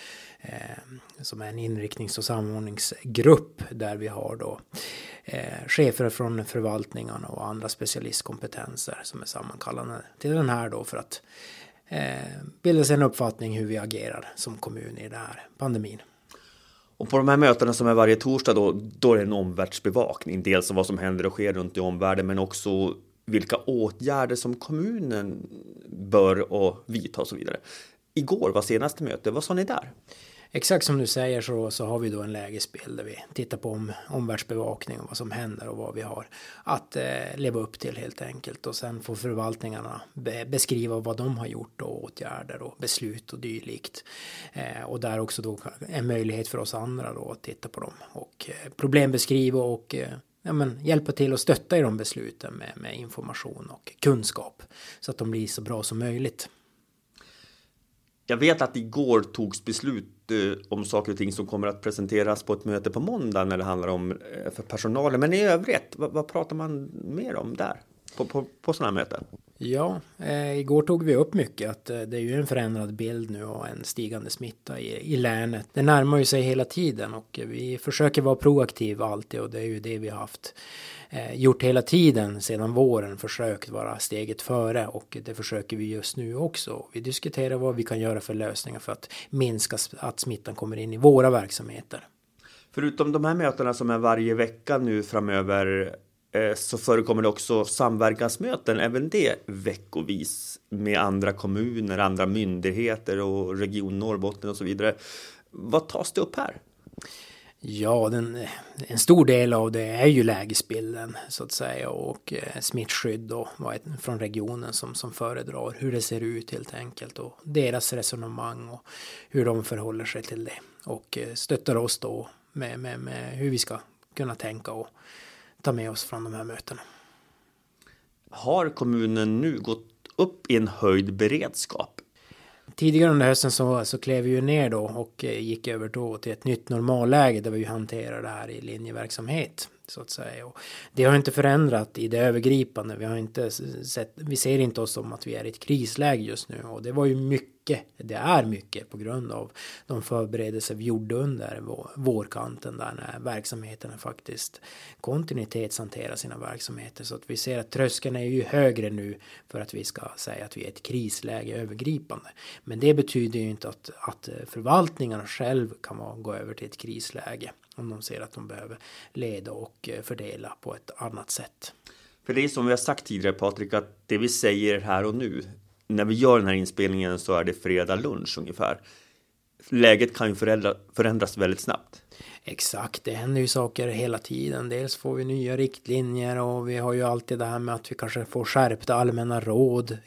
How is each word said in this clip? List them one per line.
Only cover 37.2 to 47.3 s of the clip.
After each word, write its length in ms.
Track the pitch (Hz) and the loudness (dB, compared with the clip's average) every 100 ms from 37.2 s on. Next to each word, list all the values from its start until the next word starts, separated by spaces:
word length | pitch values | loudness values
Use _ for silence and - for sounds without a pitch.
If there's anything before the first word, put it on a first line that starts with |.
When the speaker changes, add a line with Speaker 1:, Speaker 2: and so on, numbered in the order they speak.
| - 139 | -6 -4
Speaker 1:
leva 240 | 135 117 | -2 -2
upp 200 | 113 - | -4 -8
till 180 | 123 113 | -10 -8
helt 240 | 120 - | -10 -10
enkelt. 460 | 131 127 - - - | -12 -12 -14 -12 -10
Och 80 | - | -8
sen 260 | 120 117 | -8 -8
får 140 | - 107 | -8 -6
förvaltningarna 840 | 123 110 113 113 113 110 113 113 - | -4 -2 -2 -4 -8 -8 -10 -12 -14
be-, 320 | - 123 117 120 | -10 -8 -8 -2
beskriva 540 | 131 - 120 117 113 | 0 2 0 0 -2
vad 180 | 113 113 | -4 -2
de 200 | 127 120 | -2 -4
har 100 | 117 | -6
gjort 340 | 107 - - | -10 -12 -12
och 220 | - - | -10 -10
åtgärder 580 | - - - - - - | -12 -12 -10 -10 -12 -12
och 140 | 120 - | -14 -8
beslut 540 | 123 - 113 110 - | -4 -4 -4 -8 -14
och 60 | 123 | -12
dylikt. 640 | 120 110 117 113 - - - - - - - | -10 -10 -10 -12 -14 -16 -18 -18 -16 -16 -14
Eh, 300 | 143 123 117 | -10 -10 -8
och 160 | 120 123 | -8 -6
där 200 | 117 110 | -4 -4
också 220 | 110 - | -4 -6
då 160 | 110 104 - - - | -6 -8 -10 -14 -8
en 180 | 160 123 | -4 -2
möjlighet 400 | 117 110 110 110 | 0 0 -2 -6
för 100 | 127 | -6
oss 160 | 113 | -6
andra 400 | 113 117 127 123 | -6 -6 -8 -8
då 180 | 120 - | -10 -10